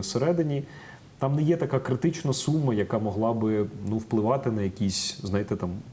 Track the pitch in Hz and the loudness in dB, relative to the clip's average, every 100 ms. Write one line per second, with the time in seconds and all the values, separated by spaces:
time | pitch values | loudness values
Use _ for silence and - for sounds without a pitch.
0 | 92 - 151 170 151 143 139 - - - | -2 -2 0 2 0 -2 -6 -14 -18 -20
1 | - - 135 147 151 165 139 131 - 127 | -20 -4 0 2 4 2 2 0 0 0
2 | 160 - 143 135 - 156 135 107 95 110 | 0 0 0 0 2 2 2 2 2 0
3 | 110 104 113 113 110 107 104 98 98 110 | 0 0 0 2 2 2 0 -4 -2 -2
4 | 110 110 107 139 131 107 98 - 98 - | 0 2 2 2 0 0 -2 0 0 0
5 | - - 98 101 101 101 90 95 - | -4 -6 -2 -2 0 -2 -2 -6 -10